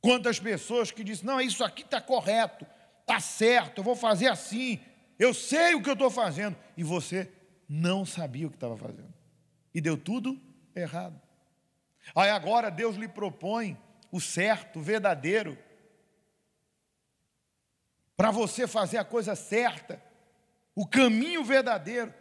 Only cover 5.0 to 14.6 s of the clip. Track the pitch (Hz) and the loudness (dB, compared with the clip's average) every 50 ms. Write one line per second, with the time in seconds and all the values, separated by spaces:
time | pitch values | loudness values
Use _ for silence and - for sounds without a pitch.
5 | _ _ _ _ 214 254 240 - - - 269 311 339 349 339 294 190 277 277 202 | _ _ _ _ 4 4 4 2 -4 0 2 4 6 6 4 4 2 -2 0 2
6 | 269 254 196 247 226 185 143 156 208 208 170 - - - - - 170 151 175 175 | 2 0 2 2 0 0 0 -2 -4 -6 -6 -8 -14 -20 -10 -8 -4 -2 -2 -2
7 | 139 - 175 190 180 - - _ _ _ _ _ _ _ 147 156 165 175 185 196 | -4 -4 -4 -6 -6 -6 -12 _ _ _ _ _ _ _ -4 -2 0 0 0 0
8 | 190 - - 175 165 139 123 135 160 151 - - - 120 117 107 - - - - | -2 -6 -6 -8 -8 -8 -6 -6 -8 -8 -8 -8 -8 -8 -8 -8 -10 -14 -14 -14
9 | - - - _ _ _ _ _ _ _ _ _ _ _ _ 170 151 165 160 151 | -18 -20 -20 _ _ _ _ _ _ _ _ _ _ _ _ -4 -2 0 -2 -2
10 | 156 180 214 254 208 262 269 269 - - - _ _ _ _ 185 175 156 - 170 | -2 -4 -6 -4 -4 -4 -6 -6 -12 -20 -20 _ _ _ _ -8 -8 -6 -6 -10
11 | 185 180 160 139 _ _ _ _ _ _ _ _ _ _ _ _ _ _ _ _ | -10 -12 -16 -18 _ _ _ _ _ _ _ _ _ _ _ _ _ _ _ _
12 | _ - - 160 190 202 214 196 151 175 220 240 226 214 170 156 226 226 208 196 | _ -2 2 4 4 6 4 2 0 2 2 2 2 0 -4 -2 -2 -2 -2 -4
13 | 220 196 165 214 208 190 - - - 185 214 233 226 196 143 - - _ _ _ | -8 -10 -8 -6 -6 -6 -6 -6 -6 -4 -4 -4 -4 -6 -8 -10 -14 _ _ _
14 | _ _ - 180 - - - 170 185 214 220 185 | _ _ -8 -6 -6 -4 0 0 2 2 2 0